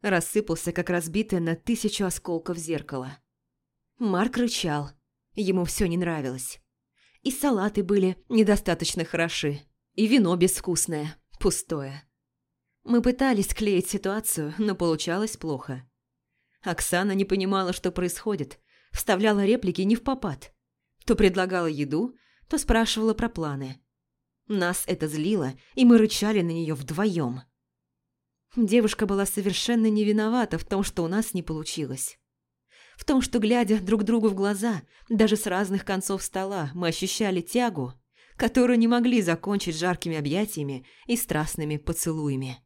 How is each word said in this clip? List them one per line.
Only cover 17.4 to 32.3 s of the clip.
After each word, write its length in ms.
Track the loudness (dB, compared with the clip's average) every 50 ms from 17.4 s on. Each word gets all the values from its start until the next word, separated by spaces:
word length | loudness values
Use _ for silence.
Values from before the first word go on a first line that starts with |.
| 0 0 0 0 0 -2
что 200 | -4 -2 -4 -4
происходит, 680 | -2 0 -2 -2 -4 -4 -4 -4 -4 -4 -4 -8 -10 _ _ _ _ _ _ _
вставляла 540 | -10 -6 0 0 2 4 4 4 4 4 4
реплики 380 | 4 2 2 2 -2 -2 0
не 120 | 2 2 2
в 80 | 2
попад. 500 | 0 -4 -4 -2 -4 -6 -6 -8 -12 -20 _ _ _ _ _ _ _ _ _ _ 0
То 100 | 0 4
предлагала 540 | 6 6 4 4 4 0 0 0 0 0 -2
еду, 480 | -2 -2 -4 -2 0 -2 -2 -2 -6 _ _ _ _ _ _ _
то 100 | -4 -4
спрашивала 560 | 2 2 4 4 4 2 0 0 0 0 0
про 140 | 0 -2 -4
планы. 520 | -2 -4 -6 -6 -6 -6 -8 -10 -12 -16 _ _ _ _ _ _ _ _ _ _ _ _ _ _
Нас 360 | -2 0 0 0 -2 -4 -2
это 220 | -4 -2 -2 -2 -4
злило, 460 | -2 -2 0 0 0 0 0 -4 -6 -10 _ _ _
и 100 | 6 8
мы 140 | 10 10 10
рычали 420 | 8 6 2 0 0 0 2 2
на 100 | 0 0
нее 260 | -2 -4 -2 -4 -4
вдвоем. 680 | -6 -6 -8 -4 0 0 0 0 0 -2 -2 -4 -8 -12 _ _ _ _ _ _ _ _ _ _ _ _ _ _ _ _ _ _ _ _ _ -2
Девушка 500 | 0 2 4 4 4 4 4 0 -2 -2
была 220 | -2 0 -2 -2
совершенно 640 | -2 -4 -2 -2 -2 -2 -2 -2 0 0 2 2 2
не 140 | 2 2 2
виновата 520 | 2 2 2 2 0 0 0 0 -2 -4
в 80 | -8 -4
том, 200 | -4 -2 -2 -2
что 180 | -2 -2 -4
у 60 | -4 -2
нас 260 | 0 -2 -2 -2 -6
не 80 | -8
получилось. 760 | -6 -6 -8 -6 -6 -8 -6 -6 -6 -6 -6 -8 -8 -10 -10 _ _ _